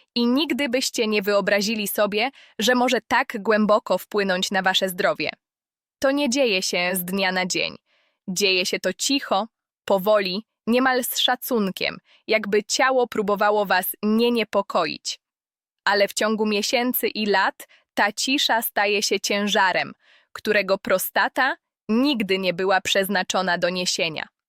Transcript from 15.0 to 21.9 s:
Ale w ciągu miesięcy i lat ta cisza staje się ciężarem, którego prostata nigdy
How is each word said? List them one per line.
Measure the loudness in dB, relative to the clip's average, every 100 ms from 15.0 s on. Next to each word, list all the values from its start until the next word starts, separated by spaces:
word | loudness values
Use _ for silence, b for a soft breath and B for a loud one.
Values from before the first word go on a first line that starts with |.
| -10 -12 _ _ _ _ _ _
Ale | 0 2 2
w |
ciągu | 2 0 0 0
miesięcy | 0 0 0 0 -2 -4
i | -2 0
lat | 2 0 -4 -16 b b
ta | 0 0
cisza | 0 -2 0 0 0
staje | 0 0 0 0
się | 0 -2
ciężarem, | 0 -2 0 2 2 2 -4 -10 b b b
którego | -8 0 0 2 -2
prostata | 0 -2 0 0 0 0 -2 -2 _ _
nigdy | -2